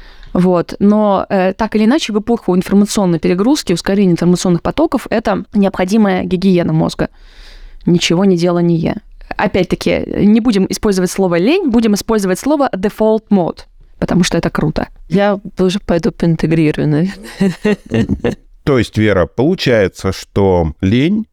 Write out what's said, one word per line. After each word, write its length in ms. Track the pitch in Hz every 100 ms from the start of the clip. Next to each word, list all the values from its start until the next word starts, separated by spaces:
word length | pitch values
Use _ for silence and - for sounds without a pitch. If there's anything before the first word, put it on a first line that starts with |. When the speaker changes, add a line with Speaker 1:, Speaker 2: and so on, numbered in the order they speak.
| - - -
Speaker 1:
Вот, 440 | 180 180 175 165 -
но, 480 | 202 214 208 190 -
э, 260 | 196 185
так 200 | - 214
или 120 | 214 220
иначе, 260 | 320 -
в 80 | 208
эпоху 340 | - 233 -
информационной 640 | 180 - 196 202 - 180 165
перегрузки, 540 | 175 180 226 302 -
ускорения 400 | 170 - 202 185
информационных 500 | 170 180 180 190 170
потоков – 460 | 180 - 330 247 -
это 340 | 214 226 185 196
необходимая 680 | 208 190 196 185 220 202 185
гигиена 500 | 180 180 190 175 170
мозга. 360 | 160 170 - - - - - - - - - -
Ничего 400 | 175 - 170 196
не 100 | 175
делание. 640 | 175 175 170 165 170 - - - - -
Опять-таки, 640 | 208 196 175 175 - 76 -
не 340 | - 202 226
будем 260 | 240 196 190
использовать 420 | 202 214 185 180
слово 280 | - 190 170
«лень», 320 | 208 381 311
будем 240 | 233 226
использовать 440 | 202 - 220 190 185
слово 300 | 269 302 277
«default 480 | 190 202 - 220 220 -
mode», 300 | 196 160 - - - - -
потому 240 | - 170
что 140 | - 170
это 140 | 165
круто. 380 | - 151 - - - -
Speaker 2:
Я 320 | 190 202 202 190 -
тоже 240 | 185 196
пойду 320 | - 170 170
поинтегрирую, 760 | - 170 165 160 165 151 - 147
наверное. 1500 | 151 185 - - - 196 - 214 202 - 110 - - 240 220
<laughs> 200 | - -
Speaker 3:
То 140 | - 131
есть, 200 | - 110
Вера, 260 | 107 95
получается, 880 | 82 - 147 190 139 113 92 - 95
что 640 | - - 104 98 90 80 -
лень, 440 | 95 120 160 147 -